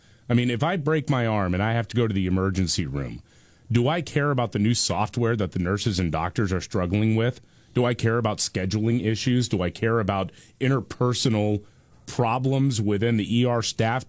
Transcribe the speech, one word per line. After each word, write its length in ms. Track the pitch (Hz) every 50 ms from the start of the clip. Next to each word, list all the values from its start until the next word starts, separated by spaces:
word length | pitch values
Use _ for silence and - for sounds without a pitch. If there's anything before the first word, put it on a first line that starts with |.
| _ - - - _ -
I 60 | 120
mean, 160 | 120 123 123
if 140 | 120 110 143
I 120 | 165 190
break 320 | 185 139 151 160 156 139 -
my 160 | - 127 117
arm 300 | 113 110 104 98 90 90
and 80 | 90 104
I 100 | 110 113
have 120 | 117 113
to 100 | - -
go 120 | 117 120 113
to 40 | 98
the 120 | 98 92
emergency 580 | 90 92 95 92 98 92 92 95 80 - - 85
room, 380 | 69 67 71 67 60 57 - - - - - - - - - - -
do 160 | 113 120 117
I 140 | 135 160 180 151
care 300 | - - 147 143 147 143
about 180 | 127 120 110
the 80 | - 104
new 160 | 104 113 120
software 640 | - - - 92 87 107 104 - 120 120 113 120
that 160 | 104 101 85 -
the 80 | 92
nurses 400 | 90 87 98 104 - 117 98 87
and 100 | 92 82
doctors 420 | 76 80 82 87 - - 110 90 95
are 80 | 87
struggling 540 | - - - 101 90 85 98 104 110 110 110
with? 260 | 110 113 123 127 - - - _ - - - -
Do 100 | 123 123
I 100 | 120 123
care 240 | - - 113 113 120
about 200 | 110 107 104 -
scheduling 680 | - - - 98 92 95 101 107 107 113 117 123 -
issues? 420 | 110 113 107 - 127 123 123 120 -
Do 140 | - 92 90
I 80 | 87
care 300 | - - - 113 113 117
about 320 | 104 92 101 98 95 85 - - - - - -
interpersonal 1000 | 131 127 139 127 - - - - 127 123 120 - - 135 110 107 104 104 104 101 - - - - - _ - - -
problems 760 | - - - 123 113 117 127 127 131 135 135 135 139 123 107 104
within 360 | 104 104 98 113 120 117 107
the 200 | 101 - 110 120
E 60 | 123
R 180 | 123 120 117 110
staff? 420 | - - - 113 113 120 131 -